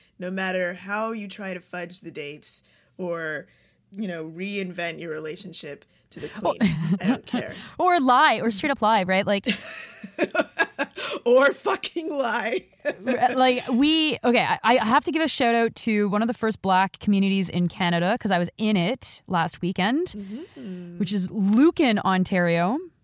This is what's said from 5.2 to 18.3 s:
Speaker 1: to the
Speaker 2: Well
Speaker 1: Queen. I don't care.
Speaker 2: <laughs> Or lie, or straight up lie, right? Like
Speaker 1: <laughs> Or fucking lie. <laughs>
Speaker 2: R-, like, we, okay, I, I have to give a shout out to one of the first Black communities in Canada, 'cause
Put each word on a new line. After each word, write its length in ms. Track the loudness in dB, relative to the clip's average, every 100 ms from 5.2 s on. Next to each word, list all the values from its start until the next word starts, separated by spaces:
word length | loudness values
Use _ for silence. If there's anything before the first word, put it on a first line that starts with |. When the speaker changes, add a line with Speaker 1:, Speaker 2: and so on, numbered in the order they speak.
| -8 -10 -10 -12 -12 -14 _ _ -20
Speaker 1:
to 100 | -14
the 100 | -12 -4
Speaker 2:
Well 140 | -2
Speaker 1:
Queen. 160 | 2 2 2 0 0
I 60 | 0
don't 200 | -2 -2
care. 280 | -6 -6 -12 -12
Speaker 2:
<laughs> 120 | 0
Or 200 | 2 4
lie, 420 | 4 6 6 4
or 100 | 0
straight 180 | 0 -2
up 120 | 2
lie, 200 | 2 4
right? 220 | 4 2 2
Like 200 | 0 0
Speaker 1:
<laughs> 1800 | -4 -6 -14 -14 -16 -10 -4 -2 0 -2 -2 -4 -4 -8 -6 -6 -2
Or 280 | 4 6 6
fucking 580 | 2 -2 -2 -4 -6 -4
lie. 560 | -2 -2 -2 -2 -4 -6 _
<laughs> 220 | -8 -4 -2
Speaker 2:
R-, 300 | 2 2 4
like, 300 | 4 2 0
we, 500 | 2 4 4 2 0
okay, 200 | 2 2
I, 140 | 2 0
I 220 | 2 2
have 200 | 4 2
to 80 | 2
give 100 | -2
a 60 | 0
shout 260 | 2 2
out 200 | 2 0 -2
to 320 | 0 2 2
one 120 | 0
of 60 | -2
the 60 |
first 260 | -2 -4 -2
Black 360 | 2 2 2 0
communities 500 | 2 4 4 2 0
in 200 | 0 -2
Canada, 480 | 0 0 2 2 0
'cause 120 | 0